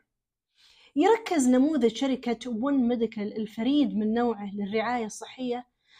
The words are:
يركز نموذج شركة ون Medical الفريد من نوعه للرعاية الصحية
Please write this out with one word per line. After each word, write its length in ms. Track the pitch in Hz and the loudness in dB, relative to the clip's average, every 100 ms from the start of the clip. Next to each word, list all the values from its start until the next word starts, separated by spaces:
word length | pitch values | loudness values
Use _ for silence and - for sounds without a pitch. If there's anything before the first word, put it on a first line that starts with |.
| _ _ _ _ _ _ _ _ _ 277 | _ _ _ _ _ _ _ _ _ 2
يركز 520 | 370 440 - 339 247 | 4 4 2 2 4
نموذج 480 | 254 294 311 226 226 | 4 4 4 2 2
شركة 540 | 269 262 247 226 254 | -2 -2 -2 -4 -4
ون 380 | 214 277 277 233 | -4 0 2 2
Medical 500 | 240 226 214 208 220 | 0 -2 -4 -6 -6
الفريد 580 | 214 - 240 294 233 196 | -8 -4 0 2 2 0
من 180 | 214 | 0
نوعه 380 | 233 240 208 202 202 | 0 0 -2 -6 -8
للرعاية 500 | 196 220 220 247 214 | -4 -4 -2 -4 -6
الصحية 600 | - - - 247 240 - _ _ _ | -10 -16 -10 -6 -6 -10 _ _ _